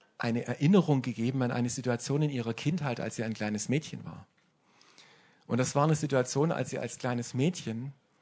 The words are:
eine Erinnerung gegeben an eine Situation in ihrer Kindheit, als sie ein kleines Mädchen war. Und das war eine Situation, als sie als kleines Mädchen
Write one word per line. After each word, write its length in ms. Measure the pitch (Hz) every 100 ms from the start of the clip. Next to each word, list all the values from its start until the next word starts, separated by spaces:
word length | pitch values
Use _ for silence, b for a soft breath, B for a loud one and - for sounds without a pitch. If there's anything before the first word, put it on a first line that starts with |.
| _ -
eine 280 | 117 120 120
Erinnerung 540 | 123 143 202 160 135
gegeben 420 | 123 113 117 131
an 100 | 123
eine 180 | 120 120
Situation 520 | 127 123 117 - 143
in 80 | 151
ihrer 240 | 131 113
Kindheit, 440 | 113 147 180 143 117
als 160 | 110
sie 80 | -
ein 120 | 113
kleines 340 | 110 107 107 -
Mädchen 360 | 139 - 120
war. 220 | 107 87 - _ _ _ _ B B B B B B B B
Und 120 | 120
das 180 | 127 143
war 80 |
eine 100 | 151
Situation, 560 | 151 147 135 123 139 151
als 200 | - 131
sie 100 | -
als 180 | 120 -
kleines 360 | 127 120 117
Mädchen 580 | 120 156 180 113 113 135 - _ _